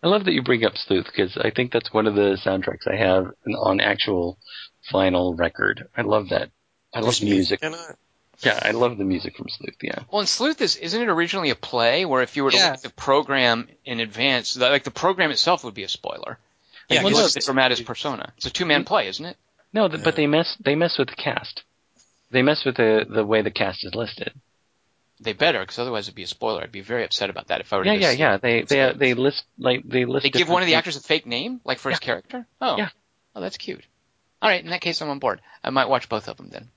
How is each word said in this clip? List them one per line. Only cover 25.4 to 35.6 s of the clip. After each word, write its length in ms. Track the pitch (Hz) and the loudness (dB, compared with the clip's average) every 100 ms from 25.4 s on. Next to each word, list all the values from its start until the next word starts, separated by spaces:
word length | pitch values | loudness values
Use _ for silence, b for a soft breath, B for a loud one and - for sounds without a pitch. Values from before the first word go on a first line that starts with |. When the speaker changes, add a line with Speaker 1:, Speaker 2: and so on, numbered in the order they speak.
| 156 127 | 0 0
Speaker 3:
'cause 140 | 92 - | -4 -6
otherwise 280 | 123 113 104 | -4 -4 -6
it'd 100 | 101 | -12
be 80 | |
a 20 | 90 | -12
spoiler. 340 | - 113 101 | -6 -4 -4
I'd 100 | - | -6
be 80 | 101 | -12
very 240 | 98 120 | -6 -4
upset 260 | 110 - 98 | -2 -2 -2
about 160 | 90 - | -6 -4
that 140 | - | -6
if 120 | - | -2
I 40 | 101 | 0
were 60 | |
to 60 | 135 | 2
Speaker 1:
Yeah, 40 | 208 | 2
Speaker 3:
go 40 | |
Speaker 1:
yeah, 100 | 175 | 2
Speaker 3:
see 60 | 127 | 4
Speaker 1:
yeah. 160 | 151 | 2
Speaker 3:
it. 80 | 98 | 2
Speaker 1:
They, 200 | 123 117 | 2 0
they, 300 | - 139 135 | 2 2 2
they 200 | 123 139 | 2 0
list, 300 | 120 135 143 - - | 2 0 -2 -12 -4
like, 260 | 127 123 127 | 0 0 0
they 180 | 127 | -2
list 200 | 123 135 | 0 0
Speaker 3:
They 60 | 139 | 0
give 180 | 135 165 | 2 2
one 120 | 180 | 2
of 40 | 180 | 4
the 60 | |
Speaker 1:
different 60 | 160 180 | 2 2
Speaker 3:
actors 80 | 143 | -8
a 40 | - | -2
fake 180 | 160 - | -2 -2
name, 340 | 120 190 254 | -6 -6 -8
like, 140 | - 131 | -6 -4
for 120 | - | -2
his 100 | - | -4
Speaker 1:
Yeah. 20 | - | -4
Speaker 3:
character? 400 | 120 - 254 240 _ | -6 -6 -14 -14 _
Oh. 160 | 262 208 | -2 -2
Speaker 1:
Yeah. 120 | 208 - _ _ _ - | -4 -8 _ _ _ -10
Speaker 3:
Oh, 40 | |
that's 160 | 92 - | -10 -8
cute. 280 | - - _ _ _ _ _ _ | -12 -14 _ _ _ _ _ _
All 80 | 214 | 0
right, 120 | 180 | 0
in 80 | 165 | -2
that 100 | 175 | -6
case, 200 | 175 165 | -4 -4
I'm 80 | 156 | -6
on 120 | 139 | -4
board. 200 | 135 95 b b | -2 -4 b b